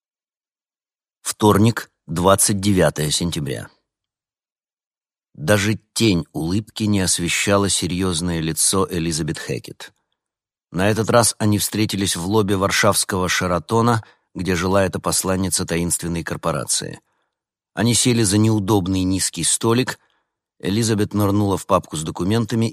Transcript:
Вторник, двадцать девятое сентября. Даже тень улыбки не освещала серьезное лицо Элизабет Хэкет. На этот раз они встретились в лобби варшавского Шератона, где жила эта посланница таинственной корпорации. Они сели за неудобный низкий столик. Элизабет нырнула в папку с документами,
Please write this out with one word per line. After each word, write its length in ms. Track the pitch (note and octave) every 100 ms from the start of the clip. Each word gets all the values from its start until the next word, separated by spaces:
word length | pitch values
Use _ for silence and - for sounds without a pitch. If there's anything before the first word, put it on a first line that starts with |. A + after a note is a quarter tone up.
| _ _ _ _ _ _ _ _ _ _ _ _
Вторник, 680 | - - G#2+ F#2+ A2 - - _ -
двадцать 540 | E2 F2+ G2 - G2+
девятое 500 | G2+ F#2+ E2 D#2 D2+
сентября. 580 | - F2 D#2+ C2+ A#1 G1+ _ _ _ _ _ _ _ _ _ _ _ _ _ _ _ _
Даже 420 | - D2+ G#2 G2+ G#2 _
тень 320 | - A2+ F2 D#2
улыбки 520 | D2+ D#2+ G2 G#2+ -
не 180 | G#2+ G2+
освещала 680 | F2+ - E2+ - - G2+ G2+
серьезное 680 | - F#2 F2 F#2 E2 F2+ E2+
лицо 480 | D#2+ D#2+ - G2 F#2
Элизабет 500 | F2+ E2 D#2 E2 E2
Хэкет. 540 | - B1+ - - - _ _ _ _ _ _ _ _
На 180 | D#2+ G2+
этот 200 | A2 G#2+
раз 260 | A#2 A2 -
они 200 | G#2+ G#2
встретились 580 | - G#2 G#2+ G2 G2 F2
в 100 | F2
лобби 280 | A2 G2+
варшавского 760 | G2 F#2+ - G#2+ F#2+ - F#2+ F2+
Шератона, 760 | - F#2 F2 - A2+ A#2 A#2 - _ _
где 220 | - F2+ F2
жила 300 | F#2 G2 F#2+
эта 140 | F2
посланница 640 | F2 E2 F#2 F#2 F#2+ - F2
таинственной 580 | E2+ E2+ - E2+ E2+
корпорации. 800 | D#2+ D#2+ E2+ D2 - - G1+ G1+ _ _ _ _ _ _ _
Они 200 | - A2+
сели 300 | A2+ C3 A#2
за 140 | G#2 G#2
неудобный 640 | A2 G#2+ F#2+ G#2+ F2+ F#2+
низкий 400 | F#2 F#2+ - -
столик. 560 | D#2+ - A2+ A#2 B2+ - _ _ _ _ _ _
Элизабет 540 | - G#2 A2+ G#2 G#2
нырнула 440 | G2+ G2+ G2+ G2+ F#2
в 80 | -
папку 320 | F#2 - D#2
с 60 |
документами, 680 | D#2+ D#2 F2 A2+ G#2+ A#2 A2+